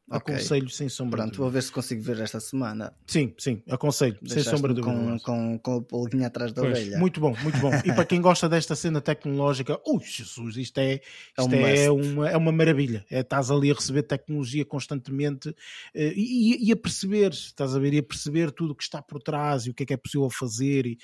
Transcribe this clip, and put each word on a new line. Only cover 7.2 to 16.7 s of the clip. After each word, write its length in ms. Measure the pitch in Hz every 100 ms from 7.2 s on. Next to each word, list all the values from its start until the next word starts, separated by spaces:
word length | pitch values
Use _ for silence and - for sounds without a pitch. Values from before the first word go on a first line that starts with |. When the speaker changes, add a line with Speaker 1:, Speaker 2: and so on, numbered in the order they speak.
| 151 113
Speaker 2:
muito 160 | 151 139
bom. 100 | 139 131 185
E 80 |
para 100 | - 170
quem 140 | 175
gosta 300 | 175 170 165
desta 260 | 165 - 151
cena 240 | 170 151
tecnológica, 800 | 160 147 151 139 143 131 131 156 311
ui, 160 | 220
Jesus, 540 | - - 104 - 117 113
isto 220 | 123 139
é, 200 | 135 135 - - - -
Speaker 1:
É 40 |
um 0 |
Speaker 2:
isto 100 | 127 127
é 320 | 139 143 143
Speaker 1:
must. 200 | 139 143
Speaker 2:
uma, 180 | 143 151
é 40 | 165
uma 160 | 160
maravilha. 540 | 160 160 143 135 110 -
É, 120 | 131
estás 320 | 123 135 123
ali 180 | 143 143
a 60 | 143
receber 260 | - 139
tecnologia 640 | 147 139 - 151 120 147 139
constantemente, 920 | 139 - 139 135 135 147 135 - - - - -
eh, 200 | - 151 -
e, 400 | 240 247 220 247
e, 40 |
e 20 | 220